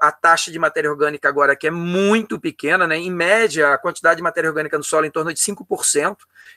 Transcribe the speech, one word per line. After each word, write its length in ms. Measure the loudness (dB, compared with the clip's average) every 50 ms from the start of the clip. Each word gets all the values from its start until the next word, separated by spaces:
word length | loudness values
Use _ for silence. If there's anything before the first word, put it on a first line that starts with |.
a 80 | 4 0
taxa 420 | 2 2 4 4 4 4 2 -6
de 60 | -6 -2
matéria 320 | -2 -2 -2 0 -2 -2
orgânica 380 | 0 0 -2 -2 -2 -2 -2 -2
agora 240 | 0 2 2 2
aqui 160 | 2 0 0 -4
é 40 |
muito 680 | -4 -4 -4 -2 -2 0 2 2 2 2 0 -4 -8 -6
pequena, 480 | -6 -8 -8 -4 -2 0 0 2 2 0
né? 100 | 0 -2
Em 140 | -4 -6
média, 640 | -4 -2 0 2 2 2 2 0 2 2 2 2 2
a 40 | 2
quantidade 400 | 0 -4 -6 0 2 2 2 2
de 60 | 0
matéria 260 | -4 -2 -2 -2 -2
orgânica 280 | -2 -2 -4 -4 -4 -6
no 60 | -4
solo 220 | -2 0 0 0
é 20 | 0
em 20 |
torno 220 | -2 -4 -6 -4 -4
de 60 | -4
cinco 260 | -4 -4 -4 -8 -6
por 200 | -6 -6 -4 -2
cento. 400 | -2 0 0 0 -2 -4 -6 _ _ _ _ -20 -20 -20